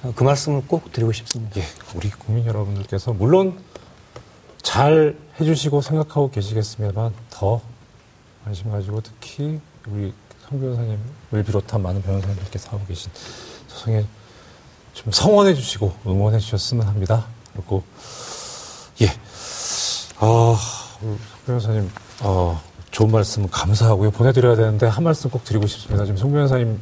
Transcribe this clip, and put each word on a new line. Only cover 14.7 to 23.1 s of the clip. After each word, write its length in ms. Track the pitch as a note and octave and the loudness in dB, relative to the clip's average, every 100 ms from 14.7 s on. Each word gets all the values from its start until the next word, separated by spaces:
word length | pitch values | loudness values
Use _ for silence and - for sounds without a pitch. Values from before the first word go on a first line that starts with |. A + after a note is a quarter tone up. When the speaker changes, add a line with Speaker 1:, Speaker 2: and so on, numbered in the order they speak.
| - - | -20 -20
Speaker 2:
좀 180 | - A2+ | -10 -2
성원해 440 | - - G#3 G3 D3+ | 2 6 6 6 4
주시고 380 | A#2+ - G2 - F#2 | -2 -2 -2 -2 -2
응원해 320 | F#2+ G#2 A2 | 2 4 2
주셨으면 460 | G#2 G2+ - A#2+ G#2 | 0 -4 -2 0 0
합니다. 380 | G#2 F#2 A2+ A2 - - | 0 2 0 0 -16 -16
그리고, 300 | G2+ F2+ F#2+ - - - - - - - - - - - - | -14 -4 -4 -4 -20 -18 -16 -14 -14 -14 -16 -18 -20 -20 0
예, 60 | G2+ - - - - - - - - - - - | 0 0 -14 -16 -14 -10 -6 -6 -4 -6 -10 0
아, 380 | A2 A#2 A#2 A2 - - - - | 4 6 6 4 0 -10 -16 -12
우리 160 | A2 G#2+ | -8 -8
성 0 | A2 - - | -12 -14 -4
변호사님, 440 | B2 G#2+ A2 F#2+ - - - | -2 0 -2 -2 -8 -18 -6
어, 400 | A2+ F#2 F2 E2 - - - | 0 2 0 -2 -8 -20 -14
좋은 200 | - A2 | 2 4